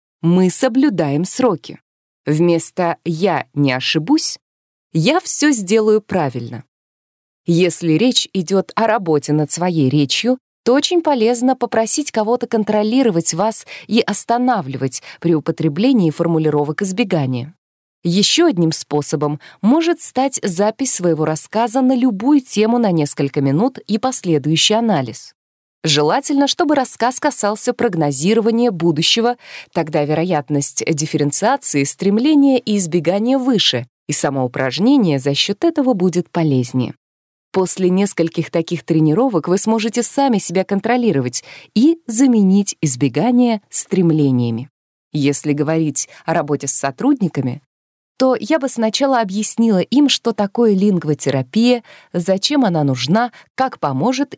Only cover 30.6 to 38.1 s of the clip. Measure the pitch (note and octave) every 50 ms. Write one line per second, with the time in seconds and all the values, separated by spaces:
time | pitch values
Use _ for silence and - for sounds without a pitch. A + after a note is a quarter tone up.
30.6 | C#3 - - - - - D#3+ C#3+ D#3 - - D3 D3 D3 - - F#3+ A3+ C#4 C4+
31.6 | - - - C#3+ C#3+ C3+ - - F3+ G3 G#3 A3 B3+ D#4 D#4 C#4+ C#4 C#4 C4 B3
32.6 | - G#3+ G#3 G3+ F3+ D#3+ D#3+ F3+ C#3+ E3 F#3+ G3+ A3 B3 C4+ C4+ B3 C4+ B3 F3+
33.6 | - - - A#2+ B2 - _ _ _ - D3 - - D3 C3+ C3+ B2+ B2 - C#3
34.6 | C3 C3 B2+ D3+ G3+ B3+ D4 C#4 G#3 E3 C#3+ C3 B2+ C#3+ C#3 - - - G3+ -
35.6 | E4 E4+ E4 D4+ C4 B3+ B3 F3 F3+ F#3 D#3 F3+ F3 - - F3 D#3+ D3+ C3+ B2+
36.6 | A#2+ - - B2+ A#2+ - - - _ _ _ _ _ _ _ _ _ _ - F#3+
37.6 | F#3 F3 - - F#3+ F3 F3+ F#3+ G3+ G3